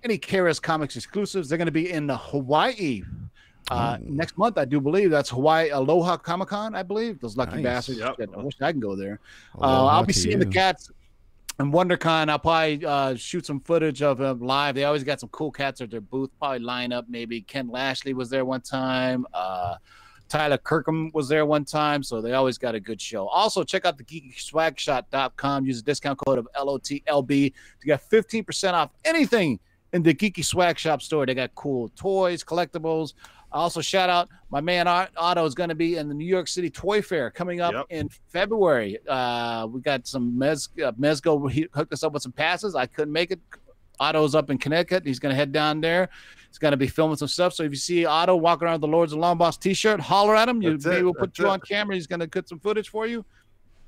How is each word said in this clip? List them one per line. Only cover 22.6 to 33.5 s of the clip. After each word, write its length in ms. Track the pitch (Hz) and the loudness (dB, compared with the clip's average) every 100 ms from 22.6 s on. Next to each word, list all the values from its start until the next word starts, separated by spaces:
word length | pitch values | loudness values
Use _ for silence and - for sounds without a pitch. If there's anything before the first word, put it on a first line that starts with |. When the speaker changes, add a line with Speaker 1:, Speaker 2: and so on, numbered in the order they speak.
| 123 | -4
Speaker 1:
a 60 | 113 | -6
good 200 | 101 107 | -6 -10
show. 280 | - 110 95 | -8 -6 -2
Also, 360 | 170 214 190 | 2 2 0
check 220 | 147 190 180 | -2 0 0
out 100 | 139 | -4
the 60 | |
geeky 360 | 123 160 135 - | -8 -16 -16 -16
swag 400 | - 156 160 135 | -6 0 0 0
shop 280 | - 131 - | -2 -2 -2
dot 260 | 135 127 - | -2 -2 -2
com. 280 | 139 139 135 | -2 0 -2
Use 100 | 120 | -2
the 80 | 123 | -2
discount 320 | 139 143 139 - | -2 -4 -4 0
code 140 | 131 | -2
of 80 | 117 143 | -2 -6
L 120 | 139 | -4
O 100 | 135 | -4
T 240 | - 143 - | -6 -6 0
L 160 | 147 | 0
B 300 | 131 143 139 - - _ | 2 2 2 -2 -20 _
to 60 | 143 | -2
get 160 | 143 | -2
fifteen 420 | - 220 - 220 | 4 2 2 -4
percent 320 | 185 - 190 175 | -6 -2 0 2
off 140 | 147 _ 311 | 0 _ 0
anything 540 | 330 254 233 185 107 _ _ _ | 2 4 2 2 -2 _ _ _
in 80 | 180 | 2
the 140 | 165 139 | 4 4
Geeky 280 | 214 180 | 2 -2
Swag 360 | 147 175 175 156 | -2 2 2 2
Shop 240 | 160 143 | 0 -2
store. 240 | - 156 131 | -2 -2 0
They 80 | 127 | -2
got 180 | 123 | -4
cool 360 | - 147 131 113 - | -6 -6 -4 -6 -6
toys, 480 | 196 190 185 170 | -2 2 0 -2
collectibles. 720 | - 170 165 170 160 160 151 - - - - | -4 -2 -2 -4 -2 -2 -4 -10 -20 -20 -8